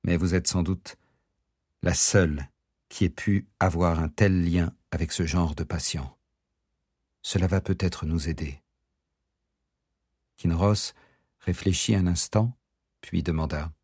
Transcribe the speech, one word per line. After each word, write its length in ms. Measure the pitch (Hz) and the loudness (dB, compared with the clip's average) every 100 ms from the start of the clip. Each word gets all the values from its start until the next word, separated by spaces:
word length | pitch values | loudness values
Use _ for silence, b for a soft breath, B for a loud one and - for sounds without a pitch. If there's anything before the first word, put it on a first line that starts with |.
Mais 140 | 90 87 | 0 0
vous 160 | 90 | 2
êtes 140 | 90 - | 0 0
sans 160 | 92 | 0
doute 340 | 85 95 - - _ _ _ _ _ _ _ _ | 0 -2 -6 -18 _ _ _ _ _ _ _ _
la 120 | 87 | 0
seule 560 | 85 - 104 85 73 71 _ _ _ _ | 2 4 4 4 0 -8 _ _ _ _
qui 160 | - 92 | 0 0
ait 40 | |
pu 380 | - - 98 - _ | 0 0 0 -2 _
avoir 400 | 92 82 90 80 | 0 2 2 2
un 100 | 80 | -2
tel 340 | - 101 92 | 2 2 4
lien 320 | 85 87 85 - _ | 2 0 0 -6 _
avec 200 | 82 82 | -4 -4
ce 140 | - 82 | -2 0
genre 300 | 90 80 73 | 0 0 -2
de 80 | |
patient. 540 | 78 85 - 78 67 _ _ _ _ _ _ _ _ _ _ _ | -6 -4 -4 -4 -8 _ _ _ _ _ _ _ _ _ _ _
Cela 260 | - 92 87 | -4 0 2
va 140 | 95 | 0
peut-être 440 | - 95 92 - 76 | -2 -2 -2 -2 -2
nous 240 | 82 76 | -2 -2
aider. 320 | 80 78 69 _ _ _ _ _ _ _ _ _ _ _ _ _ _ _ _ _ - | -4 -6 -10 _ _ _ _ _ _ _ _ _ _ _ _ _ _ _ _ _ -4
Kinross 580 | 85 82 101 104 - b b b b _ | -2 2 2 2 -2 b b b b _
réfléchit 560 | - 87 98 90 - 101 | -6 -2 0 0 2 2
un 120 | 90 | 2
instant, 500 | 87 - 107 117 - _ _ _ _ | 0 0 0 0 -4 _ _ _ _
puis 220 | - 87 | -6 -4
demanda. 500 | 85 78 78 78 78 - | -2 -2 -2 -4 -8 -12